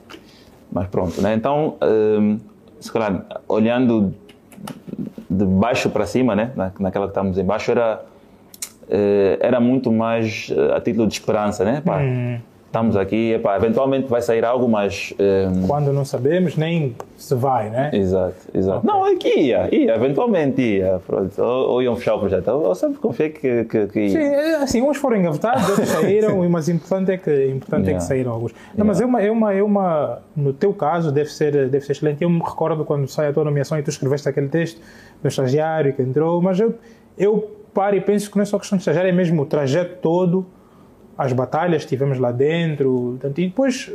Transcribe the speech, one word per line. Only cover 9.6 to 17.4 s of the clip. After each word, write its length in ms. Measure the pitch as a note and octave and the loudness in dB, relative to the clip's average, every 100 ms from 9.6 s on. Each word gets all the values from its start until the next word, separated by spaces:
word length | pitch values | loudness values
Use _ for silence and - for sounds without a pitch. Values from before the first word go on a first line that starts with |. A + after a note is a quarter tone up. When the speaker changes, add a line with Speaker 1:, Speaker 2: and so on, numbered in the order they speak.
| A#2+ C3 B2 | 2 2 2
Speaker 1:
mais, 600 | A2 A2+ A#2 A2 G#2 - - | 0 0 0 -2 -4 -4 0
eh, 200 | D2 - | 2 0
a 60 | |
título 260 | - A2+ G#2+ | 0 0 0
de 60 | |
esperança, 500 | - - G#2+ G#2 G2+ | -2 -2 0 0 0
né? 180 | G2 C#3+ D#3+ | 0 0 -2
Pá, 140 | G#2+ | 0
Speaker 2:
Hum. 380 | C3+ B2 B2 A#2+ - - - | 0 -2 -4 -6 -12 -20 -8
Speaker 1:
estamos 300 | A2+ A2+ G2 | -2 0 0
aqui, 360 | F#2+ A2 A2+ | 0 0 0
epá, 220 | A2+ A2 G2 | 0 0 2
eventualmente 520 | A2+ A2 C3+ C3+ C3 | 2 2 0 0 0
vai 140 | A#2+ | -2
sair 220 | A#2 A2+ A#2 | 0 0 2
algo, 220 | B2+ B2 | 2 2
mas, 460 | G#2+ G2+ F#2 - - | 2 0 -4 -8 0
ehm, 480 | G2 F#2+ F#2+ F#2 F#2 | 2 2 2 0 0
Speaker 2:
Quando 240 | C#3+ C#3+ | 0 0
não 100 | C#3 C#3 | 0 -2
sabemos, 500 | B2+ C3 F3 F3+ C#3 | -2 0 2 0 0
nem 380 | D#3 E3+ C#3 A#2 - - | -2 0 -2 -6 -16 -12
se 160 | - | -4
vai, 340 | B2+ | -2